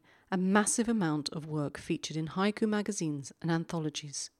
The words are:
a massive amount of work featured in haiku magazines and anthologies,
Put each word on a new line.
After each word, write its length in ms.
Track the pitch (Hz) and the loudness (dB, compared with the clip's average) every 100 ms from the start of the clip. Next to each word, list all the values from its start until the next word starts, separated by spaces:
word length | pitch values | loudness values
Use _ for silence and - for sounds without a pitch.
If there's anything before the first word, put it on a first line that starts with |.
| _ - - | _ -18 -4
a 60 | 185 | 0
massive 500 | 185 208 208 - 226 | 4 4 4 2 2
amount 400 | 226 165 151 143 | 2 2 2 0
of 180 | 165 156 | -6 -4
work 300 | 151 143 - | -2 -2 -4
featured 380 | - 165 - 156 | -4 -4 -2 -4
in 120 | 160 | -2
haiku 420 | 175 202 214 220 | 0 0 2 2
magazines 640 | 208 202 202 160 147 135 - | 2 -2 -2 -2 -2 -6 -6
and 100 | 160 | 0
anthologies, 800 | 165 165 170 156 - 147 135 - _ | 0 0 -2 -2 -4 -8 -8 -10 _